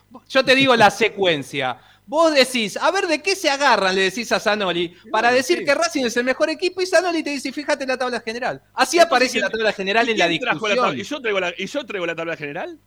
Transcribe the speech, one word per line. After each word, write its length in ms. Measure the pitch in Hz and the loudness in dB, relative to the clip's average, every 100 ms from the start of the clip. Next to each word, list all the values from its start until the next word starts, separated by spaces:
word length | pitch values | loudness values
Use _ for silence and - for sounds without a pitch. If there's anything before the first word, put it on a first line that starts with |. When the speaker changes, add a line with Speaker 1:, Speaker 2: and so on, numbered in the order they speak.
| _ 247 _ | _ -20 _
Speaker 1:
Yo 140 | 262 262 | 0 4
te 80 | 262 | 4
digo 200 | 269 240 | 6 6
la 160 | 208 | 6
<laughs> 0 | |
secuencia. 880 | - 220 202 190 156 135 143 127 120 _ _ - | 4 0 2 0 0 -2 -4 -4 -6 _ _ -4
Vos 280 | 285 330 | 2 4
decís, 440 | 294 254 254 208 214 | 4 2 0 -4 -2
"A 120 | 269 | 0
ver, 160 | 370 392 | 0 0
¿de 140 | 302 | -2
qué 120 | - - | -2 -2
se 140 | 311 | -2
agarran?", 440 | 277 277 220 190 190 | 2 2 4 2 2
le 60 | |
decís 280 | 190 214 226 | 0 -2 -2
a 80 | 202 | -2
Zanoli, 560 | 208 208 190 175 170 - | 0 0 -2 -2 -4 -8
Speaker 2:
Y 60 | - | -4
Speaker 1:
para 180 | 220 233 | 0 2
Speaker 2:
bueno, 80 | 247 | 2
Speaker 1:
decir 200 | 262 349 | 2 0
Speaker 2:
sí. 60 | 208 | 0
Speaker 1:
que 80 | 285 | 0
Racing 300 | 330 311 247 | 0 -2 -2
es 100 | 240 | -2
el 80 | |
mejor 260 | 247 254 311 | -2 0 -2
equipo, 280 | 311 359 370 | 0 -4 -4
y 60 | 370 | 0
Zanoli 360 | 339 359 330 | 2 2 -2
te 80 | 285 | -4
dice, 200 | 285 269 | -6 -8
"Fíjate 340 | 254 285 294 262 | -8 -4 -4 -2
la 100 | 254 | -4
tabla 240 | 254 240 | -4 -4
general". 400 | - 233 247 139 _ - | -8 -6 -6 -8 _ -2
Así 220 | - 330 | 2 4
Speaker 2:
Entonces, 80 | 330 | 4
Speaker 1:
aparece 240 | 247 254 | 4 2
Speaker 2:
¿quién 80 | 233 | 0
Speaker 1:
la 80 | - | -4
tabla 240 | 220 220 | -2 -2
general 340 | 196 190 214 233 | -2 0 2 2
Speaker 2:
y 40 | |
Speaker 1:
en 60 | 220 | 2
la 80 | 175 | 0
Speaker 2:
quién 120 | 165 | 0
trajo 280 | 247 208 214 | -2 -2 0
la 60 | 208 | 0
Speaker 1:
discusión. 100 | 220 | 0
Speaker 2:
tabla? 120 | 135 | -2
¿Y 20 | |
yo 180 | 196 285 | -6 -6
traigo 180 | 233 196 | -2 -2
la, 120 | 175 175 | -2 -4
y 80 | 190 | -8
yo 200 | 285 240 | -8 -8
traigo 200 | 196 170 | -6 -6
la 100 | 165 | -6
tabla 220 | 165 156 | -6 -8
general? 420 | 147 151 311 320 | -8 -10 -10 -14